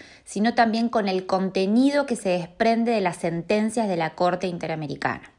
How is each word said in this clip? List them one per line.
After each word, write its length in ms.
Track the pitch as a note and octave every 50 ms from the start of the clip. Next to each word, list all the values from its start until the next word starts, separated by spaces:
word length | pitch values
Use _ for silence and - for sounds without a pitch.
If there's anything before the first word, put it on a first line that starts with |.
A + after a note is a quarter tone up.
| - - - -
sino 320 | _ - - G3 G#3 A#3+ A#3+
también 340 | A#3+ A#3 A3+ G#3+ A3+ A#3 A3+
con 200 | A#3 A#3 G3+ G3
el 180 | F#3 F#3 F#3
contenido 800 | - F#3+ F#3 F#3+ F#3+ F#3+ G3 F#3+ F#3+ G#3 A#3+ C4 C#4 C#4+ C#4+ C#4
que 80 | C#4 A#3+
se 140 | - - G3
desprende 640 | F3+ F3+ E3+ - - - A3+ A3+ A3+ A3+ A#3 A#3
de 80 | A#3 G#3+
las 160 | F#3+ F3 E3
sentencias 720 | - - E3+ E3 E3+ E3 - G#3+ G#3+ G#3+ A3 G#3+ B3 A3 G3+
de 80 | F#3
la 140 | E3 D#3+ D#3+
Corte 360 | - - F3+ F3 F3 F3+ F#3
Interamericana. 840 | F#3 E3+ E3 E3 D#3+ D#3+ D#3 D#3 C#3+ C#3+ C#3 - C3 A2 - - - _